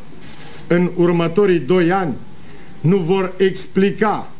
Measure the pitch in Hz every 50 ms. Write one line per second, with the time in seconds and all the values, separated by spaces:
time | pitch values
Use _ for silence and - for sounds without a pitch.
0 | - - - - - - - - - - - - - - 170 175 180 170 170 175
1 | 170 175 175 170 170 165 165 202 208 196 180 165 135 123 180 185 170 165 185 196
2 | 185 151 113 - - - - - - - - - - - - - - 156 196 196
3 | 175 156 190 190 185 185 - - 196 190 - - - - - 190 196 202 - -
4 | 214 208 185 127 - - - -